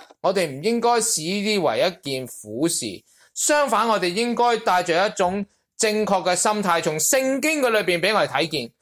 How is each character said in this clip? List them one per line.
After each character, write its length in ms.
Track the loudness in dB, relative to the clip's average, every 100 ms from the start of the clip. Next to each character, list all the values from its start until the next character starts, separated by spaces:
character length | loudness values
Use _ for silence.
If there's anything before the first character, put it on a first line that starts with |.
| -14 _
我 120 | -2
哋 140 | 0 -2
唔 160 | -2
應 160 | -2 0
該 220 | 2 2
視 200 | 0 -2
呢 360 | -2 -2 0 0
啲 40 |
為 180 | 0 2
一 300 | 0 -2 -6
件 180 | -6 -8
苦 380 | -14 -12 -2 -2
事。 200 | -2 -6 -8 -14 _ _
相 340 | -4 0 2 2
反， 160 | 2 2
我 100 | 0
哋 80 | 0
應 260 | -2 -2
該 240 | 0 2 2
帶 260 | 2 2
着 240 | 2 2 0
一 20 | 0
種 280 | 0 -2 -8 _ _ -4
正 280 | 0 0 0
確 240 | 0 2
嘅 40 | 2
心 280 | 0 0
態， 180 | 2 0
從 160 | 0 -2
聖 440 | 0 2 0 0
經 200 | 0 0
嘅 80 | 2
裏 100 | 2
邊 200 | 0 0
畀 140 | 2
我 80 | 2
哋 60 | 0
睇 200 | 0 -2
見， 240 | -4 -6 _